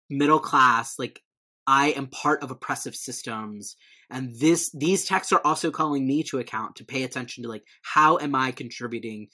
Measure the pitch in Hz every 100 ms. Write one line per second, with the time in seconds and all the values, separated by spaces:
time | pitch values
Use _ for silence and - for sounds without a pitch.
0 | - 139 143 156 - 143 127 117 - -
1 | 123 - _ _ _ _ - 135 147 139
2 | 135 - 147 151 131 127 - 131 127 -
3 | - - - 110 107 104 98 - _ -
4 | _ 127 127 117 156 170 - 143 156 190
5 | - 196 - 185 151 156 165 147 156 143
6 | 131 147 156 135 120 113 107 - 120 131
7 | 131 131 120 - 117 107 _ _ - 156
8 | 156 160 147 135 131 123 123 - 120 117
9 | 113 107 104